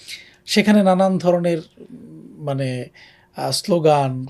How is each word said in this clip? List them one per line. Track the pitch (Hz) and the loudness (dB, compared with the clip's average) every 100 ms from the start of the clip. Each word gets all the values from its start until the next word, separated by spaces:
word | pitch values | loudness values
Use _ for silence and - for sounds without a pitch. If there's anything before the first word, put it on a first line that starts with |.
| - - - _ - | -20 -20 -20 _ -4
সেখানে | - 208 208 | 0 4 4
নানান | 190 185 190 185 | 4 2 2 0
ধরনের, | 175 175 175 170 | 0 0 0 -4
উম, | 156 _ - - - 160 - 180 | -6 _ -20 -20 -20 -20 -20 -12
মানে, | 147 135 135 127 123 - - _ _ - | -8 -6 -4 -6 -10 -16 -20 _ _ -10
আহ, | 135 | -6
স্লোগান, | 139 - 175 156 147 135 127 131 | -6 -2 0 2 2 0 -4 -8